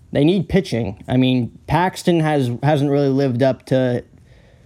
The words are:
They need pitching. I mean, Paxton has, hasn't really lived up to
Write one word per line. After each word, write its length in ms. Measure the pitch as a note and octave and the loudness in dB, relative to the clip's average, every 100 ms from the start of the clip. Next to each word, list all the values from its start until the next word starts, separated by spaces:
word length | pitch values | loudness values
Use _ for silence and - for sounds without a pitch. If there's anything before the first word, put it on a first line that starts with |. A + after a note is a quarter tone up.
| - | -6
They 120 | C3 D3+ | 0 2
need 240 | G3 - | 2 0
pitching. 520 | G3 - A#2 F#2+ F#2+ - | -2 0 -4 -6 -8 -4
I 80 | B2+ | 0
mean, 420 | B2+ B2+ A2+ - - | 2 0 -4 -10 -4
Paxton 520 | D#3 F3+ - - E3+ | -2 0 -2 0 2
has, 320 | D#3 D3+ B2 A#2+ | 2 0 -2 -2
hasn't 280 | C#3+ D3+ C#3+ | 0 2 2
really 160 | C#3+ C#3 | 2 2
lived 340 | C3+ C#3 A#2+ | 2 0 2
up 240 | C3+ B2 - | 0 0 -2
to 360 | C3 B2+ B2 - - _ - - _ | 0 0 -2 -6 -20 _ -20 -20 _